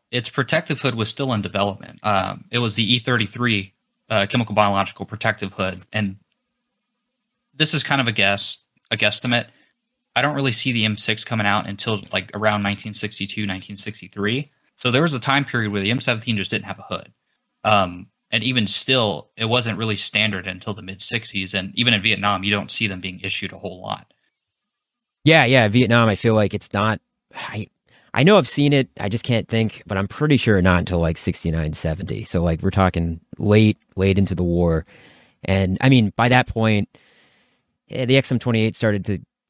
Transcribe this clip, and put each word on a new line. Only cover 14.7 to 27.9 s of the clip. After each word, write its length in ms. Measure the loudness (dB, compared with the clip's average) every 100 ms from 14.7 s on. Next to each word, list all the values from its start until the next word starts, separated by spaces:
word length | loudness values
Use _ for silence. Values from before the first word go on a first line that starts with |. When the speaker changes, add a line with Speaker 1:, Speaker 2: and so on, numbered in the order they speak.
| -6
Speaker 1:
So 80 | -2
there 100 | 0
was 120 | 2
a 60 | 0
time 260 | 0 -2 0
period 260 | -2 -2
where 80 | -2
the 100 | -2
M 100 | -2
seventeen 340 | -2 -4 -2 -4
just 160 | -2
didn't 140 | -6 -8
have 120 | -14
a 40 |
hood. 320 | -10 -10 -12 _ _ _ _ _
Um, 440 | 2 2 2 -4 -16 _ -6
and 120 | -4
even 240 | 0 0 0
still, 600 | 0 2 2 2 -2 -8 -6
it 80 | 0
wasn't 320 | 0 0 -4
really 180 | -4 -2
standard 500 | -2 0 0 -2 -8
until 280 | -10 -10
the 80 | -10
mid 200 | -10 -8
sixties. 520 | -6 -6 -6 -6 -4
And 180 | -4 -6 -2
even 180 | 2
in 80 | 2
Vietnam, 420 | 0 0 0 -2
you 80 | -2
don't 180 | -2 -2
see 180 | -4 -4
them 120 | -6
being 220 | -10 -10
issued 320 | -8 -6 -8
a 40 | -10
whole 240 | -12 -10
lot. 320 | -10 -10 -12 _ _ _ _ _ _ _ _ _ _ _
Speaker 2:
Yeah, 220 | 4 6 6
yeah, 240 | 6 6
Vietnam, 400 | 4 4 4 4
I 60 | 2
feel 180 | 2
like 200 | 4 2
it's 200 | -2 -4
not, 260 | -2 0 -2 _ _ _
I, 340 | -16 -12 -12 -12 _ _